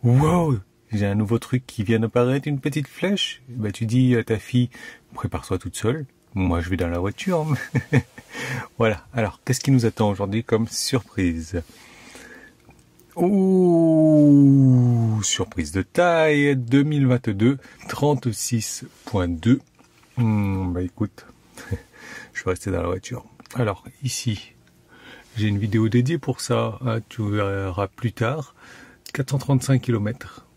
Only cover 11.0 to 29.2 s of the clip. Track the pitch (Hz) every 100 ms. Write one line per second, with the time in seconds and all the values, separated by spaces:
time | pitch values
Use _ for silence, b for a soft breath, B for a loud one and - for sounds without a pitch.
11 | - - 90 82 78 87 - B B B
12 | B B B B B B _ _ _ _
13 | _ - 175 202 190 185 180 165 165 160
14 | 156 151 147 143 139 139 131 127 123 120
15 | 113 110 101 - - - 78 92 92 -
16 | 175 165 160 147 143 135 117 135 143 147
17 | 135 123 113 98 113 135 B B - -
18 | 147 143 123 104 - 117 - - - _
19 | - 101 87 85 110 135 _ _ _ _
20 | _ - 117 107 101 95 90 87 92 -
21 | 104 - - - _ - - 95 - B
22 | B B B - - 90 - 90 85 92
23 | - 117 - _ - - 113 95 - _
24 | 131 - - 104 - _ _ _ _ B
25 | B B B 113 107 101 107 110 110 120
26 | 123 165 - 131 - 117 113 104 127 113
27 | 110 - 104 104 98 98 98 90 98 -
28 | 117 - 113 151 143 B B B B B
29 | - -